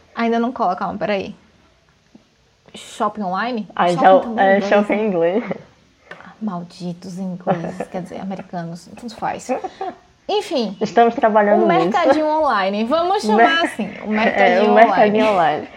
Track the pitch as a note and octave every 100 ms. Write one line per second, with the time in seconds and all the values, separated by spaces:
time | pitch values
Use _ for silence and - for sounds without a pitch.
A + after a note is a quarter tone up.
0 | _ - A#3 A#3 A#3 B3+ G#3 F#3 F#3+ F#3+
1 | G#3 G3+ - - _ _ _ _ _ _
2 | _ - _ _ _ _ _ - - -
3 | G#3+ G#3 F#3+ F#3 A3+ B3 G3 - F3+ F3
4 | F#3 F#3+ A#3+ A3 G3 G3 G3 G#3 G#3 G3+
5 | A3 F3+ E3+ G3 A3+ - - _ _ _
6 | _ - - - G#3+ F3 F3 - F3 F3
7 | F#3+ F3+ F#3+ F3+ - F3 E3+ F#3 - F#3
8 | F3 - G3 F#3+ - F#3 E3+ E3+ - G#3
9 | A#3+ - F3 - - B3+ - - F#4+ -
10 | _ _ - G4+ - D#4 G#3+ G3+ G#3 -
11 | A#3 A#3 A3+ G#3+ G#3 G#3+ G#3+ - F3 C#4+
12 | E4 D4 D4+ D#4 D4+ G#3+ F#3+ G3+ A3+ D#4
13 | F4 G4+ G#3+ G#4+ - - F4 - G#3 -
14 | - G#3+ G#3+ - G3 F3+ G#3+ G#3+ A3+ F#3
15 | G#3+ G#3 A3 G3 D#3 D3+ -